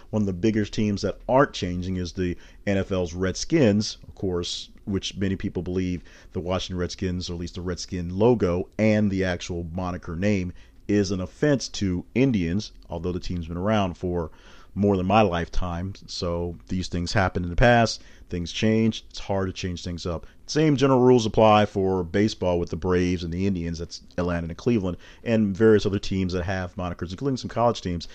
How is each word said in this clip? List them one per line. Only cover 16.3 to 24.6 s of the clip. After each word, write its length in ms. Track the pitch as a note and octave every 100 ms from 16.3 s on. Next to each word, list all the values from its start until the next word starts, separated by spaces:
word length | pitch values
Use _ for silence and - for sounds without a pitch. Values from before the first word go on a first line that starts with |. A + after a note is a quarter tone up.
| E2+ F2 E2+ -
these 200 | F#2 F2
things 240 | F2+ F2
happen 320 | A2+ F#2 -
in 60 | F2
the 60 | E2+
past, 480 | B2 A#2+ A2+ - - - -
things 220 | F2+ E2+
change, 520 | - A2 A2 A2+ - -
it's 80 | -
hard 320 | - G2 F#2+
to 40 |
change 300 | F#2 F#2+ F2
things 220 | F#2 F2 F2+
up. 220 | E2 - - -
Same 320 | D3 D#3 C#3
general 240 | C3+ C3
rules 240 | B2 B2+ A2
apply 400 | G#2+ A2 G#2+ G#2
for 380 | G2+ F#2+ F#2+
baseball 540 | E2+ G2+ G#2+ - F#2 F2
with 120 | E2+
the 60 | F2
Braves 460 | F#2 F2+ F2+ F2+
and 100 | E2+
the 140 | F2 F#2+
Indians, 320 | F#2 E2+ E2
that's 240 | E2+ - - -
Atlanta 300 | F2 F2 E2
and 80 |
Cleveland, 400 | E2+